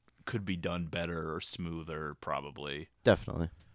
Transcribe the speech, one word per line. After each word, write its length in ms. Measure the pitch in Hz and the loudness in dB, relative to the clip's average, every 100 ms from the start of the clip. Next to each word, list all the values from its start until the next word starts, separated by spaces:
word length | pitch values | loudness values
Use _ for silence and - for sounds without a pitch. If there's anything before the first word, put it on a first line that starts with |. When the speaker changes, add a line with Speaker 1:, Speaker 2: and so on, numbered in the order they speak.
| _ - - | _ -12 -2
Speaker 1:
could 200 | 113 98 | -2 0
be 100 | 90 | 0
done 300 | 87 87 82 | 0 0 0
better 460 | 85 85 82 80 | 0 0 0 -2
or 80 | 82 | -2
smoother, 760 | - - 85 82 80 78 76 73 | -2 -2 -2 -4 -4 -4 -4 -6
probably. 680 | - 69 71 67 71 73 80 _ | -2 -2 -2 -6 -4 -4 -6 _
Speaker 2:
Definitely. 460 | 120 92 - - 82 - - | 6 6 4 -2 -4 -4 -20